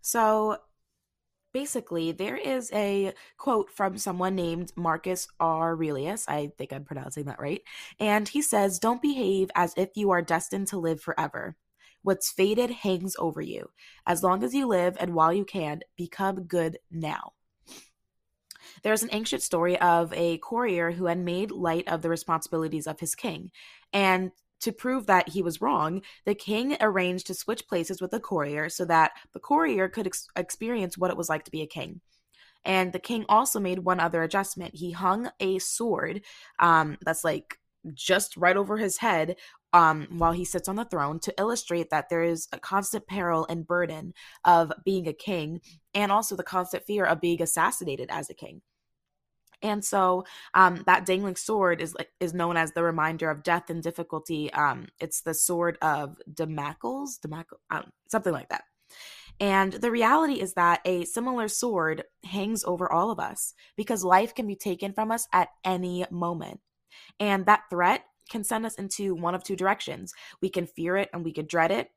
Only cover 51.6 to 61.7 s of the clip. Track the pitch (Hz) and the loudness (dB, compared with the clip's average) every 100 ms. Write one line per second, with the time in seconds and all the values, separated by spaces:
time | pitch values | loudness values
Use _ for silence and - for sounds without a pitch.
51.6 | 185 165 160 175 - _ 175 175 170 170 | 4 2 -4 -8 -10 _ -4 -2 0 2
52.6 | 160 170 170 165 156 160 160 151 147 170 | 0 2 0 2 -2 0 -4 -4 0 0
53.6 | - 170 165 165 165 156 - 156 151 - | 0 -6 -6 -6 -8 -8 -6 -6 -4 0
54.6 | 147 123 175 _ - - - 160 - 175 | 0 0 -10 _ -8 -6 -4 -2 0 0
55.6 | 170 170 156 147 143 160 - 151 160 156 | 0 0 0 0 -4 -12 -18 -8 -6 -4
56.6 | 143 - 233 269 285 240 151 156 165 - | -8 -8 -8 -6 -8 -10 -10 -12 -14 -20
57.6 | _ - - _ _ 220 190 147 - - | _ -8 -8 _ _ -2 0 -4 -4 -8
58.6 | - _ _ - - - - - 202 190 | -8 _ _ -20 -20 -20 -20 -4 2 4
59.6 | 190 196 240 233 226 302 311 269 190 - | 2 0 0 4 4 6 4 0 -2 2
60.6 | 175 175 180 180 175 - 247 247 214 - | 4 4 2 0 -2 -4 -2 -2 -2 -2
61.6 | 240 | 0